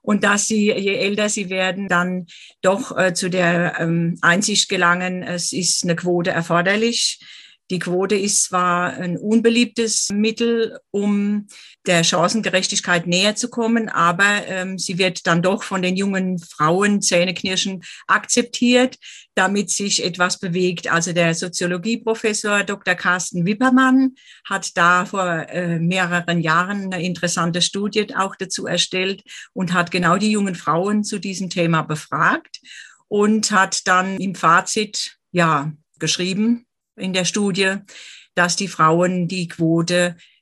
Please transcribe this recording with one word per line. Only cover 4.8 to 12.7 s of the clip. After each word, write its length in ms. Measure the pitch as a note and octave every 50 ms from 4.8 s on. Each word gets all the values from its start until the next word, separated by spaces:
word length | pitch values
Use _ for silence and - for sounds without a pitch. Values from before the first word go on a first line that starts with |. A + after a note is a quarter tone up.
| F3 F3 F3 F3+ F3+ F#3 F3+ F3+
es 300 | - - F3+ F3 - -
ist 320 | - F#3 F3 - - - -
eine 100 | F3 E3+
Quote 360 | E3+ F3+ F3+ F3 F3 E3+ F#3
erforderlich. 920 | - E3 E3 - E3 F3 F3 F#3+ G3+ A3 A3+ A#3 A#3 - - - - - - - - - - - _ _ _ -
Die 80 | F#3 E3+
Quote 380 | - F3 F3 F3+ G3 F#3+ G#3+
ist 260 | G3 G3+ G3+ - -
zwar 520 | - - F#3+ F3+ F3+ F3+ F3 F3 F3 - -
ein 220 | - F3+ F3 F3
unbeliebtes 920 | - - G#3 A3+ A3+ A3 A#3 A3+ A#3+ A#3+ A3+ - A#3 A3+ A3 - - - -
Mittel, 680 | G3+ G#3 A3 A3+ A3 - A#3 A#3 A#3 A#3 A3+ A3 - - - _
um 560 | - G3+ G3+ G#3 G3+ G3+ G3+ G#3 G#3 G#3 G3+ - - - - - - _ _
der 160 | F#3 F3 E3
Chancengerechtigkeit 1040 | E3+ - F#3 E3 E3+ F3+ - A3 E3+ F#3 F#3 F#3 F#3+ -